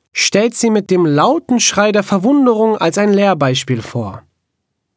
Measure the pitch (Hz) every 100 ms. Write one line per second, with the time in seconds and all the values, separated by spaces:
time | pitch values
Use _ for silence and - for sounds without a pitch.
0 | _ - - 196 233 - 233 214 196 185
1 | 165 147 185 320 - 247 - - 208 208
2 | 196 196 202 285 254 220 220 214 170 185
3 | 208 202 202 175 139 131 - 120 - 123
4 | 104 95 - _ _ _ _ _ _